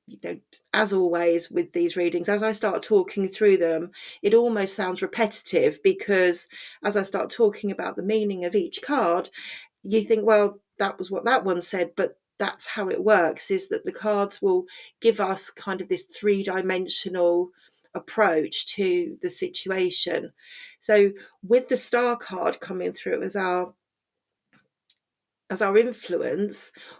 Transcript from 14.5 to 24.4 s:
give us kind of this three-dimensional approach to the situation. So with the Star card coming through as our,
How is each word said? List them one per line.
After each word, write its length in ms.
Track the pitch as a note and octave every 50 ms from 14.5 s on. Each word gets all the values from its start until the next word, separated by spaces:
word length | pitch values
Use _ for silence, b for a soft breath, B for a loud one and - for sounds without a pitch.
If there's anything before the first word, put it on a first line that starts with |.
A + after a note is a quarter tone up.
| F3+ F#3 F3+ B B B B B B _
give 200 | - A3+ G#3 G#3
us 300 | G3 F#3+ F#3+ F#3+ - -
kind 300 | - - - G3 F#3+ F#3+
of 80 | F3+ -
this 160 | F3+ F3 -
three-dimensional 1500 | - - - G3+ G#3 G3+ G3 G3 G3+ F#3 F#3+ F#3 F#3+ F#3 F3+ F#3 F3+ - - - F#3+ F3+ F3+ F3 F3 F3 F3 F3+ F3+ b b b b b b b b -
approach 800 | F3+ - - - A3+ G#3 F#3 E3 D#3 D3 - - - - - -
to 440 | G#3 F#3+ F#3 F3+ F3+ F3 - - -
the 80 | - F3
situation. 1040 | - - F#3+ - - - - F#3 F#3+ F#3 F#3 F3+ F3+ - - F3 - - - - - B B B B B B B B B
So 320 | - - G#3+ G#3 G3+ G3 G3+ B B B B B
with 260 | - F3+ A#3 B3+ B3+ -
the 80 | C4
Star 400 | A3 - - - A#3+ B3 A#3+ A#3+
card 420 | - - - F#3 F3+ E3+ F3 - -
coming 340 | - - F#3 F#3 F3+ F3+
through 300 | F#3+ - - F#3+ F3+ -
as 140 | - F#3+ F#3+
our, 380 | G3+ F#3+ F3+ F3+ F3+ F3+ F3 - _ _ _ _ _ _ _ _ _ _ _ _ _